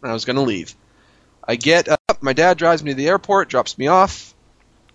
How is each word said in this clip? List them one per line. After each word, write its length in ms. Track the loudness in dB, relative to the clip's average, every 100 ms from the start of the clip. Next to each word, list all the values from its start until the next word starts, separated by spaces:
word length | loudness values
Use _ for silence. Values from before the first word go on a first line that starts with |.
I 100 | -8
was 120 | -6
gonna 180 | -4 -2
leave. 320 | -2 -4 -8 -16 _ _ _ _ _ _ -6
I 100 | -2
get 320 | 2 2 2
up, 340 | -2 -2 -4
my 100 | -2
dad 240 | 2 2 2
drives 260 | 2 0
me 100 | -2
to 40 | -4
the 120 | -2
airport, 400 | -2 0 0 0
drops 260 | -2 -2 -4
me 100 | 0
off. 460 | 2 2 -2 -18 _ _ _ _ _ _